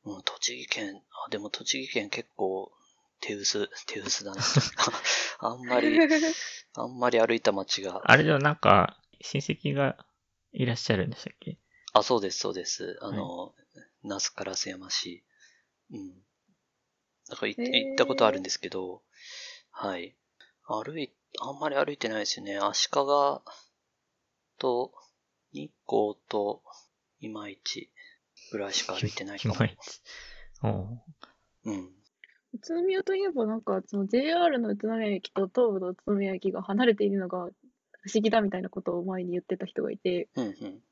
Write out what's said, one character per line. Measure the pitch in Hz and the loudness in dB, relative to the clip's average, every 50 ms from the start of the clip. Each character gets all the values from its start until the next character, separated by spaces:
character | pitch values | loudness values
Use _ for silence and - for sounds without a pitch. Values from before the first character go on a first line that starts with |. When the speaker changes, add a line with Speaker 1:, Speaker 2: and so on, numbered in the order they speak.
| _ | _
Speaker 1:
う | 107 101 95 | -12 -12 -4
ん、 | - | -4
栃 | - - - - - 123 123 117 | -4 -4 -2 -4 -6 -4 -6 -4
木 | |
県、 | - - 123 107 98 - - _ _ - - - | -4 -4 -4 -4 -6 -8 -12 _ _ -12 -12 -8
あ、 | - | -6
で | 113 | -6
も | 101 104 104 | -6 -6 -8
栃 | - - 117 - - 135 131 | -10 -8 -4 -4 -4 -4 -4
木 | 131 - | -4 -4
県 | 120 101 98 | -4 -4 -2
結 | - 117 117 _ _ | -6 -8 -8 _ _
構 | - 104 95 95 95 95 - _ _ _ _ _ _ _ _ _ _ | -4 -2 -2 -2 -4 -6 -10 _ _ _ _ _ _ _ _ _ _
手 | - - 107 | -10 -8 -8
薄、 | 101 98 - - 104 - - - - - | -2 -2 -2 0 0 -2 -4 -6 -14 -12
手 | - - 104 | -10 -10 -8
薄 | 95 95 - - 101 | -4 -4 -4 -4 -4
だ | 101 95 | -8 -6
な。 | - | -2
<laughs> | - - - 147 - - - - - - - - - - - - - - - - | -2 2 2 2 2 2 0 0 0 0 0 -2 0 0 0 0 0 -4 -6 -4
あ | - 113 120 | -4 -4 -4
ん | 254 | -4
ま | 254 240 - 247 | -2 2 4 4
り、 | - 311 302 320 | 6 6 6 6
Speaker 2:
<laughs> | 320 285 320 302 311 320 330 - - - - - - _ _ | 8 8 6 4 4 2 0 -4 -8 -10 -12 -14 -18 _ _
Speaker 1:
あ | 120 117 | -6 -6
ん | 117 127 | -6 -2
ま | 123 123 123 | 2 4 6
り | 120 113 | 8 6
歩 | 113 110 117 | 6 6 4
い | 113 | 4
た | - 113 | 4 4
街 | 98 98 95 - - 98 | 4 4 -2 -2 -4 -4
が。 | 95 92 90 98 - - | -4 -6 -6 0 8 10
Speaker 3:
あ | 120 | 10
れ | 143 156 | 10 10
で | 156 | 6
も | 151 135 | 4 4
な | 139 147 156 | 4 2 0
ん | |
か、 | - - 98 98 98 92 - - _ _ _ _ _ | 4 8 8 10 10 8 4 0 _ _ _ _ _
親 | - - - 139 | -14 -4 -4 -4
戚 | - - - - - 147 139 | -2 -2 -6 -4 -2 -2 0
が | 139 139 135 - - - _ _ _ _ _ _ _ _ _ - | 2 0 0 0 -4 -14 _ _ _ _ _ _ _ _ _ -2
い | - 127 | -2 0
ら | 123 120 | 0 0
っ | |
し | - - - | -2 0 0
ゃ | 113 | 2
る | 95 92 | 2 2
ん | - | -2
で | - | -4
し | - - | -8 -12
た | - | -16
っ | - _ | -16 _
け？ | - - - _ _ _ _ _ _ - - | -14 -14 -14 _ _ _ _ _ _ 4 4
Speaker 1:
あ、 | - 104 | 4 4
そ | - 127 | 6 2
う | 113 | 2
で | 98 95 | 2 0
す、 | - - | -4 -4
そ | - 98 | -4 -4
う | 92 | -4
で | 95 82 | -4 -6
す。 | - - - 90 90 92 - | -6 -6 -6 -8 -10 -10 -10
あ | - 104 | -8 -8
の、 | 98 104 95 87 - - 90 | -6 -6 -6 -6 -8 -10 -12
Speaker 3:
は | - _ | -14 _
い。 | _ _ _ _ - - _ _ _ - | _ _ _ _ -20 -20 _ _ _ -10
Speaker 1:
那 | 101 98 95 | -8 -6 -6
須 | - - _ | -6 -6 _
烏 | - 98 95 92 - - 98 | -8 -8 -6 -6 -6 -6 -8
山 | 92 92 95 95 | -10 -12 -10 -6
市。 | - - - 92 87 85 _ _ _ _ - - _ _ _ _ _ _ _ _ | -6 -6 -6 -6 -12 -14 _ _ _ _ -20 -20 _ _ _ _ _ _ _ _
う | - | -14
ん。 | 104 95 92 92 95 101 _ _ _ _ _ _ _ _ _ _ _ _ _ _ _ _ _ _ _ _ | -12 -12 -14 -16 -20 _ _ _ _ _ _ _ _ _ _ _ _ _ _ _ _ _ _ _ _ _
な | - - | -18 -10
ん | |
か | - - | -6 -6
い-、 | - 202 | -6 -4
Speaker 2:
へ | - | -4
ー。 | 240 247 262 247 269 269 | -6 2 2 2 2 2
Speaker 1:
行 | 269 | 2
っ | |
た | 269 - | 2 2
こ | - 104 | 2 6
と | - 120 | 6 6
あ | 107 | 6
る | - 98 | 6 2
ん | 92 | -4
で | - | -6
す | - - | -6 -6
け | - 95 | -6 -8
ど、 | - 95 92 90 90 90 _ _ _ - - - - - - - - - _ _ | -6 -6 -8 -8 -10 -14 _ _ _ -20 -18 -16 -14 -14 -14 -14 -16 -18 _ _
は | - - - 101 92 | -12 -8 -6 -6 -6
い。 | 87 87 92 _ _ _ _ _ _ - _ _ _ _ | -6 -8 -12 _ _ _ _ _ _ -20 _ _ _ _
歩 | - - 107 110 139 156 165 | -6 -6 -6 -6 -6 -8 -8
い-、 | 143 - _ _ _ _ - - | -8 -8 _ _ _ _ -12 -10
あ | - 135 | -8 -8
ん | 139 139 | -6 -4
ま | 151 151 | -4 0
り | 139 | 2
歩 | 139 143 143 | 2 2 2
い | 143 | 0
て | _ - | _ -4
な | 113 110 | -2 -2
い | 107 | -2
で | 104 | -2
す | - - - | -2 -4 -6
よ | 98 | -6
ね。 | 101 101 101 | -6 -2 0
足 | 98 101 101 - - - | 0 0 2 0 0 2
利 | - 143 139 139 143 143 143 143 139 - _ - - - - _ _ _ _ _ _ _ _ _ _ _ _ _ _ _ _ _ _ _ | 2 2 4 4 4 4 4 2 0 -2 _ -18 -20 -20 -20 _ _ _ _ _ _ _ _ _ _ _ _ _ _ _ _ _ _ _
と、 | - 131 123 120 127 - _ - - _ _ _ _ _ _ _ _ _ | -2 -2 0 -2 -4 -6 _ -20 -20 _ _ _ _ _ _ _ _ _
日 | - 143 151 - _ _ _ | -12 -12 -12 -12 _ _ _
光 | - 120 113 107 104 104 _ _ _ | 0 2 2 2 0 -2 _ _ _
と、 | - 107 101 101 104 - _ - - - _ _ _ _ _ _ _ _ | -4 -2 -2 -2 -4 -8 _ -20 -20 -20 _ _ _ _ _ _ _ _
い | - 110 | -14 -12
ま | 107 107 104 101 | -12 -12 -12 -14
い | 95 _ _ | -16 _ _
ち | - - 107 - _ _ - - - _ _ _ _ _ - - - | -8 -8 -8 -12 _ _ -20 -20 -20 _ _ _ _ _ -20 -18 -10
ぐ | - 107 | -8 -6
ら | 98 98 | -6 -2
い | 95 | -2
し | - - | -4 -2
か | - 92 | -2 -4
歩 | - - | -4 -4
い | 101 | -4
て | - - 98 | -4 -6 -10
な | 98 302 | -10 -10
い | 302 | -4
か | - 113 | -2 -2
も。 | - | 0
Speaker 3:
<laughs> | |
い | - | 2
ま | 110 | 0
い | - - _ | 0 0 _
ち。 | - - - - _ - - - - - - - - - - - - | -16 -18 -18 -18 _ -20 -18 -18 -18 -18 -18 -18 -20 -20 -12 -4 -2
お | 107 | -2
う。 | 104 98 92 104 120 120 _ - 156 _ - - _ _ _ _ _ _ _ | -2 -2 -6 -8 -10 -14 _ -20 -20 _ -20 -20 _ _ _ _ _ _ _
Speaker 1:
う | 110 | -8
ん。 | 104 95 92 90 92 98 110 _ _ _ - _ _ _ _ _ - | -8 -8 -10 -12 _ _ _ _ _ _ -20 _ _ _ _ _ -18
Speaker 2:
宇 | 208 | -16
都 | - - 330 339 349 | -8 -6 -4 -2 0
宮 | 381 381 381 381 | 0 0 0 0
と | - 381 | -2 -2
い | 381 403 | 0 0
え | 381 | -2
ば | 320 269 220 | 0 0 -2
な | 214 220 | 0 -2
ん | 226 | -4
か、 | 220 - 196 190 185 | -2 -2 -4 -4 -4
そ | - - | -4 -4
の | 202 196 | -2 -2
ジ | 196 - | 2 2
ェ | 247 | 2
イ | 277 311 330 | 2 2 2
ア | 349 349 | 4 4
ー | 339 | 4
ル | 285 247 | 4 2
の | 233 214 | 0 0
宇 | 208 | -2
都 | 208 214 | -2 -2
宮 | 220 226 226 220 208 | -2 -2 0 0 0
駅 | 202 185 - - | -2 -2 -4 -4
と | _ 190 196 | _ -2 -2
東 | 185 _ 254 247 226 196 | 0 _ 4 4 4 4
武 | 190 | 0
の | 185 180 | -2 -4
宇 | 180 _ _ | -6 _ _
都 | - 208 | 0 2
宮 | 196 196 190 190 | 2 2 0 -2
駅 | 185 - 196 | 0 -2 -2
が | 185 - | -2 -2
離 | 196 - 196 214 254 | -4 -2 2 4 6
れ | 240 214 | 6 6
て | 208 208 | 4 2
い | 202 | 2
る | 196 196 | 2 0
の | 185 | -2
が | 180 185 180 | -2 -4 -6
不 | 175 180 - _ _ - _ _ _ _ - _ - 196 - | -6 -6 -10 _ _ -20 _ _ _ _ -20 _ -14 0 0
思 | 220 | 2
議 | 214 220 | 4 6
だ | 214 226 | 4 4
み | 208 196 | 4 4
た | 196 185 | 0 -2
い | |
な | 185 185 | -6 -6
こ | - 190 | -8 -6
と | - - 180 175 | -4 -2 -2 -2
を | 175 | -2
前 | 190 185 185 180 | -2 -4 -4 -4
に | 180 | -2
言 | 175 180 | -2 -4
っ | 180 | -2
て | - 185 | -4 -4
た | 180 190 | -4 -4
人 | 180 _ - - | -6 _ -4 -2
が | - | -2
い | - | -4
て、 | 202 _ 185 180 175 - _ _ | -2 _ -2 0 0 -4 _ _
Speaker 1:
う | 131 123 | -6 -4
ん | |
う | 104 | -4
ん。 | 95 92 110 101 95 107 _ _ | -6 -10 -12 -14 -14 -16 _ _